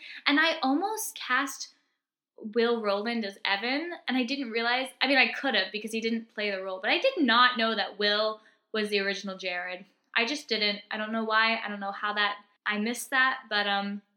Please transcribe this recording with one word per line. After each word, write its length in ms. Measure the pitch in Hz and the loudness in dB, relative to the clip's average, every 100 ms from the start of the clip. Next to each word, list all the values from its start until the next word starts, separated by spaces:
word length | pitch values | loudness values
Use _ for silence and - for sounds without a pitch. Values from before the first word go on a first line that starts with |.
| - - - | -14 -4 2
And 140 | 294 | 4
I 160 | 330 311 | 4 2
almost 520 | 269 285 403 440 - - | 0 0 0 -4 -8 -8
cast 540 | - 254 285 - - _ _ _ _ _ _ - 220 226 | -2 0 -2 -6 -12 _ _ _ _ _ _ -16 -4 0
Will 260 | 233 233 | 2 2
Roland 440 | 208 196 220 233 202 | 0 0 0 -2 -4
as 120 | 196 - | -4 0
Evan, 460 | 202 233 277 339 339 - | 0 0 -2 -4 -6 -2
and 100 | 254 | 0
I 60 | |
didn't 260 | 240 277 240 | 0 -2 -4
realize, 380 | 226 233 247 262 - | 0 2 0 -2 0
I 60 | 262 | 4
mean, 120 | 269 | 4
I 120 | 226 - | 4 2
could 140 | 269 | 0
have 180 | 214 185 | 2 0
because 200 | 208 220 | -4 -6
he 100 | 226 | -4
didn't 320 | 226 226 226 | -2 -2 -4
play 160 | - 208 | -6 -4
the 140 | 190 | -4
role, 160 | 190 185 | -6 -4
but 80 | 208 | 0
I 100 | 330 | 2
did 200 | 523 539 | 2 2
not 380 | 254 233 247 233 | 4 6 6 4
know 180 | 226 214 | 0 0
that 240 | 185 - | -2 0
Will 400 | 208 208 214 214 - _ _ | 2 2 0 -2 -12 _ _
was 180 | 220 208 | -4 0
the 100 | 202 | 0
original 380 | 196 196 202 185 | 0 -2 -6 -6
Jared. 480 | 185 180 180 180 196 _ _ 220 | -4 -4 -6 -10 -12 _ _ 0
I 100 | 233 | 0
just 220 | 294 - | -2 -2
didn't. 320 | 220 208 202 - | 0 0 0 -4
I 80 | 214 | -6
don't 140 | 214 | -4
know 120 | 226 | -2
why. 360 | 220 220 220 226 | 0 2 2 2
I 60 | 208 | -4
don't 100 | 202 | -6
know 120 | 196 | -8
how 220 | 196 208 | -4 -4
that, 240 | 208 208 - - _ - | 0 0 -2 -12 _ -2
I 140 | 208 | 0
missed 320 | 214 226 - | 0 -4 0
that, 280 | 262 262 254 226 | 2 2 2 -2
but, 160 | 208 202 | 0 2
um, 340 | 202 202 202 - | 0 -2 -6 -10